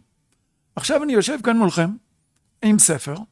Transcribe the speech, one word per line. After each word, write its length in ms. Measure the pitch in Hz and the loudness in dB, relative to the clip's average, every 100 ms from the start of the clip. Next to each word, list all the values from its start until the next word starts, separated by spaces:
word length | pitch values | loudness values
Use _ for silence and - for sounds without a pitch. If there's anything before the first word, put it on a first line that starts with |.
| - _ _ _ _ _ _ - | -16 _ _ _ _ _ _ -10
עכשיו 280 | - 294 | -2 -2
אני 100 | 302 | 0
יושב 260 | 233 185 285 | 0 0 -2
כאן 140 | 233 226 | 0 2
מולכם 320 | 196 175 170 220 _ _ _ _ _ _ | 2 0 -2 -4 _ _ _ _ _ _
עם 160 | 214 208 | 2 4
ספר, 360 | - 151 - 151 220 | 2 0 -6 -12 -14